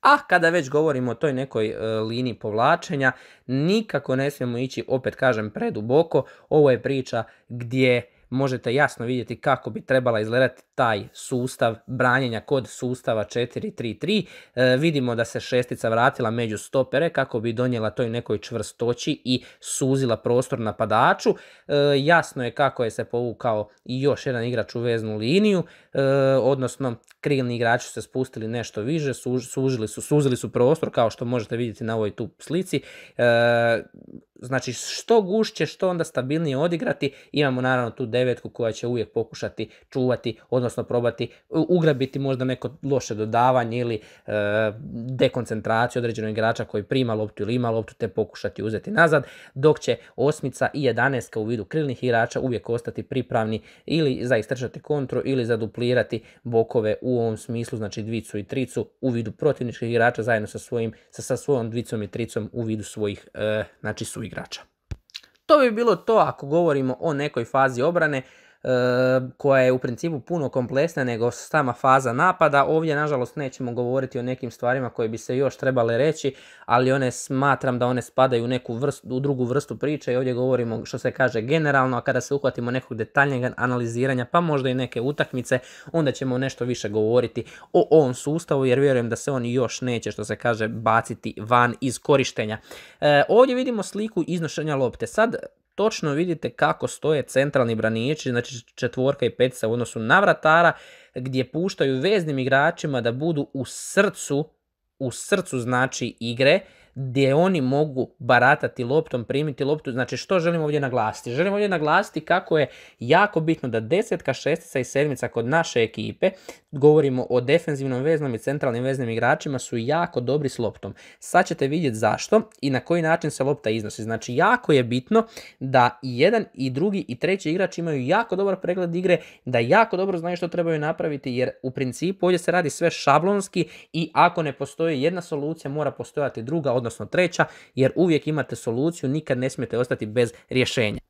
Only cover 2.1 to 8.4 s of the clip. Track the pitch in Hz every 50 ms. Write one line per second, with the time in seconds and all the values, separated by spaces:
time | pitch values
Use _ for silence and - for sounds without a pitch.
2.1 | 117 120 127 127 107 - - 110 101 110 120 143 165 170 - - 180 139 135 131
3.1 | - - - - - _ _ - 127 135 147 170 202 226 220 - - 139 - -
4.1 | 131 131 135 143 143 - 131 123 120 120 131 131 - - - - 127 131 - 113
5.1 | - - - 127 123 110 107 107 - - 233 233 170 107 104 117 127 151 170 165
6.1 | - 147 127 - - - _ _ - 156 147 139 123 110 113 127 139 135 127 -
7.1 | - 117 110 - _ _ _ _ 117 123 120 117 123 131 131 127 123 120 117 _
8.1 | _ _ _ _ 123 131